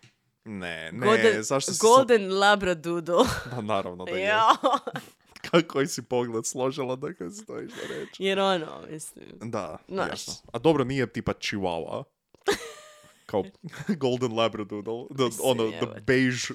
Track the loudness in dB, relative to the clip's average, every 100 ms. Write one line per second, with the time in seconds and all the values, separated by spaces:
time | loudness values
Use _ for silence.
0 | -20 _ _ _ -12 -8 -6 -8 -8 -2
1 | 2 4 4 2 0 -2 -2 2 8 8
2 | 8 4 4 4 6 4 2 -2 -2 -4
3 | 2 4 4 2 -6 -8 -2 -2 -2 -8
4 | -6 -4 0 4 4 4 4 0 -2 -12
5 | -14 _ _ -18 2 2 2 0 -2 -2
6 | -2 -2 0 -2 -4 -2 -2 -2 -6 -6
7 | -8 -10 -12 -12 -14 -12 -12 -12 -10 -10
8 | -12 -4 -2 0 2 0 -2 -12 -14 -14
9 | -14 -18 -20 -14 -8 -6 -6 -10 -10 -4
10 | -4 -4 -10 -12 -10 0 4 4 2 0
11 | -2 -2 -4 -4 -4 -2 -2 -2 -4 -8
12 | -10 _ _ _ -4 -2 -4 -16 -20 -20
13 | -20 _ -4 -2 -4 -10 -16 -12 -4 0
14 | 0 0 0 2 0 0 -8 -8 -6 -8
15 | -8 0 0 2 2 2 2 -2 -6 -6
16 | 2 4 4 0 -6